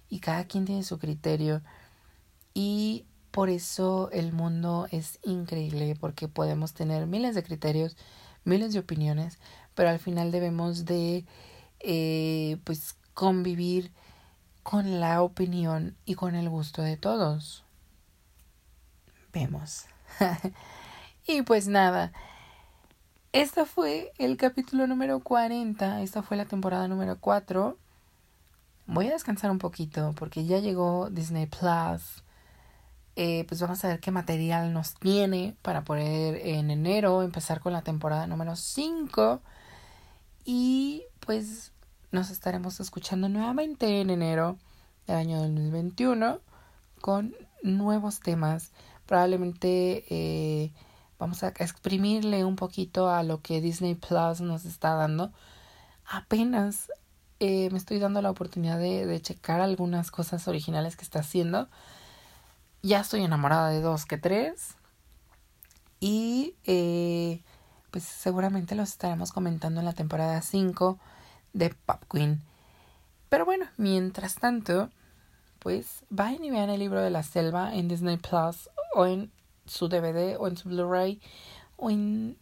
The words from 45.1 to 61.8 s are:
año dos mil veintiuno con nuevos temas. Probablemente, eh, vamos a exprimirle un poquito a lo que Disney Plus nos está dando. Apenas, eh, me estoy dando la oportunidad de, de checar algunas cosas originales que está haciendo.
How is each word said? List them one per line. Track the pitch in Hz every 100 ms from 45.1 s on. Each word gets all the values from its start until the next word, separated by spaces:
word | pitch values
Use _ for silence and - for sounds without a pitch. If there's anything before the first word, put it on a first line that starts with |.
| 170
año | 165 160
dos | 156
mil | 156 151
veintiuno | 160 175 185 254 240 226 320 - - - - _ -
con | - 196 220 453 - -
nuevos | 190 190 202 214 208 208
temas. | - 165 156 160 - - - - -
Probablemente, | 180 180 185 180 175 185 180 180 180 -
eh, | 165 160 160 156 151 151 151 - - - -
vamos | 170 175
a | 185
exprimirle | 185 170 - - 190 196 220 214 202
un | 185 185
poquito | 185 180 180 - 185
a | 175
lo | 165 160
que | - 160
Disney | 165 170 180 170
Plus | - 170 165 170
nos | 175 165 175
está | 165 160 160
dando. | 156 156 190 - - - - - - - -
Apenas, | 196 - 220 233 247 202 208 - - _ _ _ -
eh, | 196 190 190
me | 190
estoy | 185 208
dando | 202 202
la | 202
oportunidad | 190 180 180 165 165
de, | 175 190 190
de | 170
checar | 156 - - 165
algunas | 190 185 180 175 170
cosas | - 170 175 170
originales | 165 151 160 160 -
que |
está | - 160
haciendo. | 151 185 170 185 262 -